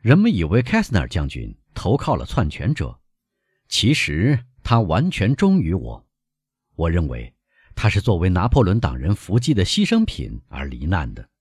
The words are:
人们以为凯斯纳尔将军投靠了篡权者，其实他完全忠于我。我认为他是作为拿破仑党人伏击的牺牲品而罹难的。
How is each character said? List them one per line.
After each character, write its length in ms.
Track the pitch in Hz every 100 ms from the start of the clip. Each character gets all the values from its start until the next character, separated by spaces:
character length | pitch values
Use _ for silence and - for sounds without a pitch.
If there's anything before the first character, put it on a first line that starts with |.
人 180 | 110 156
们 160 | 226
以 80 | 135
为 180 | 80 104
凯 200 | 123 226
斯 100 | 214
纳 80 | 95
尔 80 | 64
将 180 | 85 71
军 300 | 65 55 50 _
投 240 | - 87 131
靠 180 | -
了 120 | 143 62
篡 240 | - 78
权 240 | - 76
者， 260 | 156 62 - _ _ _ _ _ _ _
其 260 | - 107
实 500 | 147 - 73 107 139 - _
他 180 | - 117
完 300 | 101 80 170
全 240 | - 104
忠 240 | 139 196 190
于 140 | -
我。 340 | - 120 58 _ _ _ _ _ _ _
我 160 | - 82
认 180 | 85 78
为 260 | 60 60 _ _ _ _
他 140 | - 104
是 140 | 101
作 140 | 98 90
为 120 | 92
拿 180 | 90 107
破 160 | 139
仑 160 | 101 107
党 200 | - 64
人 160 | 69 101
伏 240 | - 117
击 140 | 123
的 100 | 123
牺 220 | 92 - 107
牲 180 | 226
品 380 | 226 - 58 55 _
而 180 | 65 69
罹 180 | 62
难 300 | 71 92 64
的。 160 | 52 - _